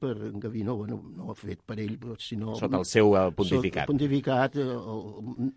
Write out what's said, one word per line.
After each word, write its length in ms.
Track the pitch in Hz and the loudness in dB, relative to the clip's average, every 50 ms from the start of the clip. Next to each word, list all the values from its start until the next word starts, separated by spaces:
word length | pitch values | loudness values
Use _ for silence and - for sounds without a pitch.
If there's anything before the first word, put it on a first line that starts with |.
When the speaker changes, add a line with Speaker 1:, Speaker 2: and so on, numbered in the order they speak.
Speaker 1:
per 160 | - - 113 | -6 -6 -4
en 240 | 104 107 110 104 101 | -6 -6 -8 -8 -6
Gavino, 340 | 110 110 113 113 104 110 127 | -8 -6 -4 -4 -4 -2 -4
bueno, 220 | 104 104 104 120 - 82 - - | -4 -4 -6 -8 -8 -10 -12 -14
no 180 | - - - - | -12 -12 -12 -12
fet 260 | - - 101 92 - _ | -12 -10 -12 -12 -12 _
per 140 | - 110 104 | -10 -8 -6
ell, 180 | 107 104 110 | -6 -6 -6
però 200 | 113 - 120 113 - | -8 -10 -12 -12 -12
sinó 380 | - - 123 104 107 110 110 | -10 -8 -6 -6 -4 -4 -4
Speaker 2:
Sota 220 | 113 110 95 - 92 | -4 -2 -2 0 0
el 60 | 92 | 0
seu, 300 | - - 117 107 104 101 | 4 6 8 8 10 8
eh, 160 | 95 95 92 | 8 6 4
pontificat. 560 | 80 - 101 90 - 127 123 92 - - 71 | 2 2 2 2 2 2 2 0 0 0 0
Speaker 1:
sota 60 | - | 0
el 60 | 143 131 | 2 2
pontificat, 580 | 147 143 135 143 127 135 131 123 131 135 - | 2 2 2 2 2 2 2 2 2 2 0
eh, 40 | 143 | -2
el, 920 | 139 131 123 120 87 110 110 110 95 104 104 98 110 117 120 - 120 135 - | -2 -2 -4 -4 -6 -6 -8 -8 -8 -10 -12 -10 -10 -10 -4 -4 -4 -4 -4